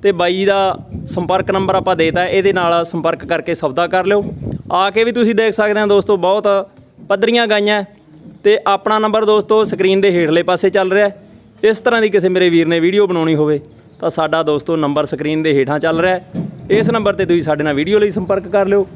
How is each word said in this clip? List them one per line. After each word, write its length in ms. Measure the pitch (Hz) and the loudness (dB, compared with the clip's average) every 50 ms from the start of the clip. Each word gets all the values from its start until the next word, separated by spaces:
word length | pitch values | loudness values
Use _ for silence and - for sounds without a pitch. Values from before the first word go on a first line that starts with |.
| - | 0
ਤੇ 100 | 202 196 | -2 0
ਬਾਈ 320 | 170 175 175 180 190 196 | 0 0 -2 0 0 0
ਦਾ 340 | 196 196 196 196 190 180 - - - - - - | 0 2 2 0 0 -2 -4 -10 -12 -12 -12 -10
ਸੰਪਰਕ 440 | - - - 180 156 180 190 185 - | -8 -6 -6 -4 -2 -2 -2 -2 -2
ਨੰਬਰ 240 | 190 196 196 185 185 | -2 -2 0 0 -2
ਆਪਾਂ 220 | 190 175 185 185 | -2 0 0 0
ਦੇਤਾ, 280 | 165 160 160 156 175 180 | 0 0 0 0 -2 -2
ਇਹਦੇ 260 | 180 - 196 185 196 190 | 0 0 0 0 0 0
ਨਾਲ 320 | 185 180 170 170 170 170 | 0 0 0 0 0 -2
ਸੰਪਰਕ 400 | 165 - 170 147 160 165 - - | -2 -6 -4 -4 -4 -4 -4 -4
ਕਰਕੇ 300 | 143 170 160 147 - 170 | -6 -6 -4 -4 -4 -6
ਸੌਦਾ 320 | 156 - 151 131 151 170 | -4 -4 -4 -2 -2 -4
ਕਰ 180 | 170 - 185 180 | 0 0 -2 0
ਲਿਓ। 180 | 190 202 208 202 - - - - - - - - - 175 | 2 0 0 0 -4 -8 -10 -10 -10 -10 -10 -8 -4 -2
ਆ 180 | 175 190 202 | 0 0 0
ਕੇ 140 | 190 214 226 | 0 0 0
ਵੀ 80 | 233 240 | 0 0
ਤੁਸੀਂ 220 | 240 240 208 233 | 0 0 0 2
ਦੇਖ 200 | 202 226 220 202 | 2 0 0 0
ਸਕਦੇ 260 | - 214 208 208 208 | 0 0 0 0 0
ਹੋ 60 | 214 | 0
ਦੋਸਤੋ, 300 | 202 202 202 190 196 208 | 2 2 2 2 2 0
ਬਹੁਤ 300 | 190 170 180 190 214 208 208 202 196 190 - - - - _ _ - - - | 0 2 0 0 0 0 0 0 0 -2 -6 -14 -20 -20 _ _ -20 -4 -4
ਪੱਧਰੀਆਂ 380 | 202 196 196 - 233 240 233 | -2 0 0 2 2 2 2
ਗਾਈਆਂ 340 | 214 214 208 202 208 214 208 196 | 2 0 0 0 0 0 -2 -2
ਹੈ। 40 | 196 - _ _ _ - - - - - - _ | -6 -12 _ _ _ -20 -20 -20 -20 -20 -2 _
ਤੇ 140 | 208 214 214 - | 2 2 2 2
ਆਪਣਾ 320 | - 196 190 - 220 214 214 | 0 -2 0 0 0 0 0
ਨੰਬਰ 260 | 214 220 214 220 220 | 0 0 0 0 2
ਦੋਸਤੋ 400 | 208 214 214 208 208 220 220 220 | 2 2 2 2 2 2 2 2
ਸਕਰੀਨ 360 | 208 202 165 190 190 190 196 | 0 -2 0 0 2 2 4
ਦੇ 100 | 196 202 | 2 2
ਹੇਠਲੇ 320 | 180 175 170 151 160 165 175 | 2 2 2 2 2 0 2
ਪਾਸੇ 280 | 175 180 175 - 196 | 0 -2 0 0 0
ਚੱਲ 220 | - 202 190 185 190 | 2 2 0 2 2
ਰਿਹਾ 160 | 202 208 202 | 2 2 0
ਹੈ। 140 | 196 - - - - - _ - _ - - | -2 -6 -20 -20 -20 -20 _ -20 _ -2 0
ਇਸ 160 | 214 220 214 | 0 0 2
ਤਰ੍ਹਾਂ 240 | - 247 233 233 220 | 0 0 0 2 0
ਦੀ 80 | 214 | 2
ਕਿਸੇ 180 | 190 202 170 190 | 2 2 2 2
ਮੇਰੇ 200 | 185 185 180 180 | 2 4 2 4
ਵੀਰ 160 | 170 170 165 | 4 2 2
ਨੇ 140 | 160 170 170 | 2 2 2
ਵੀਡੀਓ 260 | 160 175 190 202 208 | 2 2 2 2 2
ਬਣਾਉਣੀ 280 | 190 180 170 160 160 160 | 2 2 0 0 0 2
ਹੋਵੇ 260 | 147 151 151 151 143 143 - - - - - - _ | 0 2 0 0 -2 -4 -10 -20 -20 -20 -20 -18 _
ਤਾਂ 100 | - 170 | -6 -4
ਸਾਡਾ 320 | 156 - 160 151 151 160 165 | -2 -2 -2 0 0 0 0
ਦੋਸਤੋ 340 | 151 151 147 - - 165 | 0 -2 -2 -2 -2 -2
ਨੰਬਰ 280 | 160 156 143 143 151 147 | -2 0 0 0 -2 -2
ਸਕਰੀਨ 380 | 143 - 131 151 151 156 156 156 | -2 -4 -6 -4 -4 -2 -2 0
ਦੇ 100 | 160 147 | 0 2
ਹੇਠਾਂ 240 | 139 131 123 147 151 | 2 2 0 -2 -2
ਚੱਲ 220 | 147 165 160 165 | -2 -2 0 0
ਰਿਹਾ 140 | 165 185 185 | 0 0 0
ਹੈ। 320 | 180 180 - - - - - - - - - | -2 -4 -10 -10 -10 -10 -10 -12 -14 -4 -2
ਇਸ 200 | 196 214 220 - | 0 0 2 0
ਨੰਬਰ 240 | - 226 208 202 196 | 0 0 0 -2 0
'ਤੇ 100 | - 190 | -2 0
ਤੁਸੀਂ 160 | 170 175 175 156 | 0 0 0 2
ਸਾਡੇ 200 | 156 151 147 147 | 0 -2 -2 0
ਨਾਲ 120 | 156 147 | -2 0
ਵੀਡੀਓ 240 | 139 151 170 208 214 | -2 0 0 2 2
ਲਈ 120 | 208 208 | 2 2
ਸੰਪਰਕ 380 | 175 208 190 170 196 196 190 190 | 0 -4 -2 -2 -2 -4 -4 -2
ਕਰ 180 | 175 202 196 | 0 0 0
ਲਿਓ। 200 | 190 202 202 190 190 - | 2 2 0 0 -2 -6